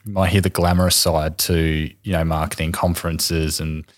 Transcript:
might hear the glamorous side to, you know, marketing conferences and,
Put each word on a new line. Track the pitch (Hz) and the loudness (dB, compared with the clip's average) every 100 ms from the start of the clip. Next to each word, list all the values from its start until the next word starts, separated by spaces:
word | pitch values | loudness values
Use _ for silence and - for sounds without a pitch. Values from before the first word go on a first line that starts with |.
| 107 | -6
might | 98 92 | 0 2
hear | 98 | 4
the | 92 | 2
glamorous | - 87 90 92 - | 2 2 4 4 2
side | 90 82 78 78 | 2 0 0 -2
to, | - 85 80 78 78 - | 0 2 2 0 -4 -8
you | - | -4
know, | 87 | -2
marketing | 82 78 78 - 80 | 0 0 -2 -4 -4
conferences | 80 90 85 85 80 - 82 78 78 | -2 -2 -2 -4 -4 -2 0 -2 -2
and, | 78 78 - | -6 -8 -10